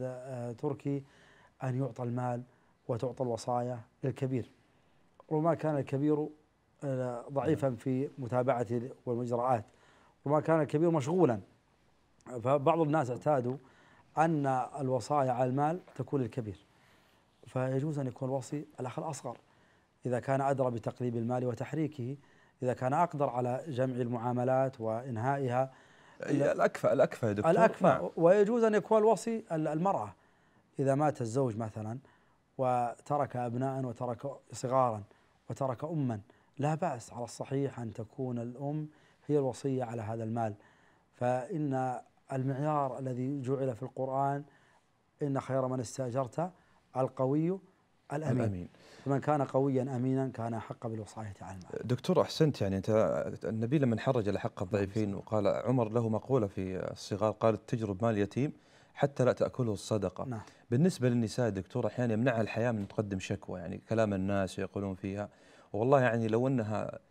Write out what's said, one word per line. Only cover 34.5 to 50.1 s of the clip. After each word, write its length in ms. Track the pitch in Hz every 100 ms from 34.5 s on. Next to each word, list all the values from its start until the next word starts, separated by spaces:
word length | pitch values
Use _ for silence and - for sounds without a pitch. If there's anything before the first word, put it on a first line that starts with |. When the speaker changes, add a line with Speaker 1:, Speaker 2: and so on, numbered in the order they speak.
Speaker 1:
صغارا 500 | 117 123 131 123 107 101 _ _ _ -
وترك 340 | 120 135 123
أما، 360 | 156 165 131 107 - _ _ -
لا 160 | 139
بأس 380 | 156 - 123 -
على 120 | 107
الصحيح 560 | 120 - 123 135 135 -
أن 120 | 117
تكون 460 | 104 110 - 131 120
الأم 500 | 117 127 143 151 151 - _ _ -
هي 120 | 147
الوصية 460 | 135 127 139 131
على 180 | 117 117
هذا 220 | 107 113
المال، 300 | 110 117 113 104 - _ _ _ _
فإن 840 | _ 123 127 123 170 147 131 131 123 - _ -
المعيار 680 | 135 131 135 151 147 135 123
الذي 440 | 131 123 127 143
جعل 340 | 123 135 135 117
في 60 |
القرآن: 640 | 131 - 131 135 139 143 147 _ _ _ _ _ _ _
"إن 180 | 147 135
خير 280 | - 131 127
من 120 | 127
استأجرت 680 | 110 - 127 123 127 - 180 - _ _ _ 123
القوي 640 | 131 - 131 151 165 190 - _ _ _ -
الأمين". 280 | 143 151 131
Speaker 2:
الأمين. 280 | 113 92 85 - - -
Speaker 1:
فمن 160 | 131 135
كان 220 | 147 151
قويا 400 | 131 135 139 131
أمينا 460 | 135 127 131